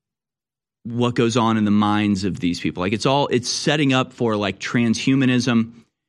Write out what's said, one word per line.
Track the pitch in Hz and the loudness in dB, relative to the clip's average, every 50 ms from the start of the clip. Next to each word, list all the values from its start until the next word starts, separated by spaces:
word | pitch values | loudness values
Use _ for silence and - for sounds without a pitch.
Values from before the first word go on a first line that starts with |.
| _ _ _ _ _ _ _ _ _ _ _ _ _ _ _ _ - | _ _ _ _ _ _ _ _ _ _ _ _ _ _ _ _ -14
what | - 117 120 120 120 120 | -8 -4 -2 -2 0 0
goes | 127 120 117 113 | 0 0 2 2
on | 127 113 113 110 110 | 2 2 2 2 2
in | 107 | 2
the | 104 | 2
minds | 104 104 104 104 104 104 107 104 101 95 101 | 4 2 2 2 2 2 2 0 0 0 -2
of | 98 85 - | -4 -4 -2
these | - 87 87 - | -2 -4 -2 -2
people. | - 82 76 87 | -4 -6 -4 -4
Like, | 90 98 | -4 -4
it's | 110 107 - | -2 -2 0
all, | 143 135 143 143 - | 0 0 0 0 0
it's | - 123 123 - | -2 -2 -2 -4
setting | - - - 165 147 151 151 135 | -6 -4 -2 0 0 2 2 2
up | 131 131 127 - | 2 0 0 -2
for, | - - 123 113 107 | -4 -4 -2 -2 0
like, | 104 104 95 95 - | -2 -2 -4 -4 -6
transhumanism. | - - - 123 120 117 110 110 - 135 135 135 135 127 127 123 117 120 120 113 110 113 - - - _ _ _ _ | -8 -4 -2 0 2 2 0 0 0 0 2 2 2 2 0 0 0 2 0 0 0 -2 -6 -16 -20 _ _ _ _